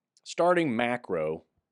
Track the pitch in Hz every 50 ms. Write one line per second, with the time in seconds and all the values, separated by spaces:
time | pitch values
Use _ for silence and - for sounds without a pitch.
0 | _ _ _ _ _ - - - 170 175 180 175 165 139 110 113 120 120 123 120
1 | - - 92 80 78 78 80 82 - _ _ _ _ _